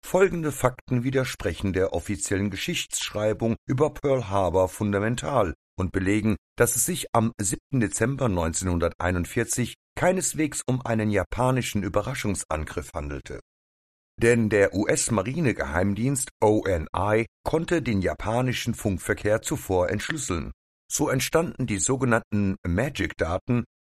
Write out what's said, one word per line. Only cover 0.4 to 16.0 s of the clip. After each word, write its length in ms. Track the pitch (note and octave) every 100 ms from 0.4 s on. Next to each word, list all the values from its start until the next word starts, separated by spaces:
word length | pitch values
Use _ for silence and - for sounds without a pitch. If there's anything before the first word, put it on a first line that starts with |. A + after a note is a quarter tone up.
| D#3
Fakten 520 | - B2+ B2+ - B2
widersprechen 720 | A#2+ C3+ C3 - G2+ E2 G2+
der 200 | F#2 F#2
offiziellen 580 | F2 - G2+ - F#2+ G2+
Geschichtsschreibung 1040 | F#2+ - F3 - - - G#2 G#2+ G#2 A#2 A2+ -
über 240 | B2+ D3+
Pearl 380 | - C#3+ C3 G2
Harbor 400 | G2 F#2 E2+ F#2
fundamental 880 | - G#2+ G2+ G#2+ B2 D3+ C#3 F#2+ - _ -
und 160 | F#2
belegen, 440 | F#2+ F#2 G#2 G#2+ G2+ _ -
dass 200 | A#2+ A#2+
es 100 | -
sich 220 | F3+ -
am 200 | A#2 A2+ -
siebten 380 | G2+ D3+ _ C3+
Dezember 500 | G#2 - A2+ C3+ B2+
neunzehnhunderteinundvierzig 1400 | F2+ E2 E2 F#2 F2 E2+ - F2 F#2 E2+ - A#2 - B2 - _ -
keineswegs 640 | F3+ F#3 C#3+ C#3+ D#3 - -
um 180 | B2+ B2
einen 240 | A2+ G#2+
japanischen 720 | G2+ F2+ - B2+ C3 A#2+ G#2+
Überraschungsangriff 1080 | F#2+ F#2+ G#2 B2+ G#2+ F#2 - D#2 D#2 - -
handelte. 460 | E2 D2 C#2+ - A#1 - _ _ _ _ _ _ -
Denn 280 | A2+ A#2+ G#2+
der 240 | G#2 G2
U-S-Marinegeheimdienst 1600 | F#2+ - D#3 - A2+ F#2+ D3 D3 G2+ C#2 D#2 G2 G2+